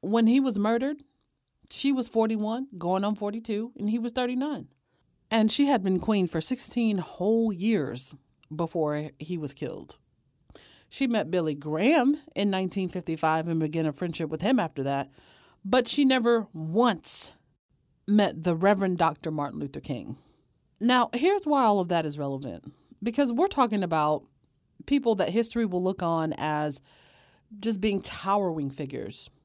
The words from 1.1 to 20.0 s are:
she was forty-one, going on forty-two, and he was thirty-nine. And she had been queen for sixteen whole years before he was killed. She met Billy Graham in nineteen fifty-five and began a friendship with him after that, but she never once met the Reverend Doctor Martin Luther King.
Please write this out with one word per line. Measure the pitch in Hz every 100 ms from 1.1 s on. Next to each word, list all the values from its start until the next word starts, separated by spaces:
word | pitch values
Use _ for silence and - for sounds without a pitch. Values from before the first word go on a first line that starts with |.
| _ _ _ _ _ -
she | - 277
was | 262 240
forty-one, | 226 220 220 208 233 269 185
going | 175 190
on | 202 208
forty-two, | 202 214 226 208 233 -
and | 208
he | 226
was | 233
thirty-nine. | 233 247 254 285 254 - _ _ _ _ _ _
And | 226 220
she | - 285
had | 254
been | 190 185
queen | 170 208 180
for | 165
sixteen | - 254 - - 226 202
whole | 165 - 185 226 226
years | 185 202 214 139 123 - - _ _ _ 156
before | 165 170 151 147 151 -
he | 156 175
was | 151
killed. | - 131 - - - _ _ _ _ _ - - - _
She | - 269
met | 233 151
Billy | 180 160 147
Graham | 156 156 214 320 254 294 - -
in | 202
nineteen | 190 190 196 185
fifty-five | 180 170 160 160 160 165
and | 165
began | 156 160 160
a |
friendship | 143 175 160 160
with | 156
him | 196 254
after | 165 -
that, | 135 139 139 _ _ - _ _
but | 196 247 254
she | - 269
never | 262 233 233 220
once | 160 160 180 240 196 - - - - _ _ _ _ _ _ -
met | 208 202 -
the | 165 165
Reverend | 190 202 190 175
Doctor | 160 151 -
Martin | 156 143 151
Luther | 143 139
King. | - 127